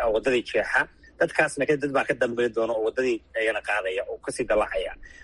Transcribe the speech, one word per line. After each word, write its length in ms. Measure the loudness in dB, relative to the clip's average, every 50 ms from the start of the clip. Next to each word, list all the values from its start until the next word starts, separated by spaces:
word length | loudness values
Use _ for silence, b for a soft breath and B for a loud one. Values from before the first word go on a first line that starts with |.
ah 80 | 0 2
waddadii 340 | 2 2 2 2 2 2 0
jeexa. 380 | 0 0 0 0 2 2 0 0 0 B B B B B
Dadkaasna 480 | 0 0 0 2 2 0 2 2 -2 2
kadib 140 | 2 2 2 2
dad 100 | 0 0
baa 120 | 0 2
ka 100 | 0 0
dambeyn 380 | 0 0 -2 0 0 0 0 2
doona 180 | 0 0 0 0
oo 120 | 0 0
waddadii 320 | 0 0 0 0 0 0 -2 -4 _ -4
ayagana 260 | -2 0 0 0 -2
qaadaya 420 | -2 -2 -2 0 0 -2 -2 -4 -4 -6
oo 80 | -8 -8
kasii 280 | -8 -8 -4 -4 0 2
dallacaya. 440 | 2 2 2 2 0 -4 -4 -4 -8 -12 B B B B